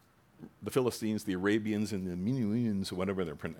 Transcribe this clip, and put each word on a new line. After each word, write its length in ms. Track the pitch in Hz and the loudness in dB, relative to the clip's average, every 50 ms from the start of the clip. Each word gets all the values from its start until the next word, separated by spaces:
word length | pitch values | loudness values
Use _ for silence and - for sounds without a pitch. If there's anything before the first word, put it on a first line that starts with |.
| _ _ _ _ _ _ _ - - - - - - | _ _ _ _ _ _ _ -18 -18 -18 -16 -10 -8
the 80 | 104 | -2
Philistines, 540 | - 131 127 117 - - 110 107 110 104 - | 0 2 2 2 0 0 -2 0 0 0 0
the 100 | 104 92 | 0 -2
Arabians, 580 | 90 92 101 107 117 107 110 107 104 107 98 107 | 2 4 4 4 4 4 2 0 0 0 0 -2
and 140 | 95 92 | -2 -2
the 100 | 92 87 | -2 -2
Meunians, 760 | 90 92 110 135 135 113 101 107 120 120 110 101 98 95 - 98 | -2 0 0 0 0 0 2 2 2 2 2 0 0 -2 -2 -2
whatever 320 | 90 92 95 98 95 92 | -2 0 0 0 0 -2
they're 100 | 78 73 | -2 -4
pron-, 220 | - - 82 78 - | -6 -6 -8 -8 -6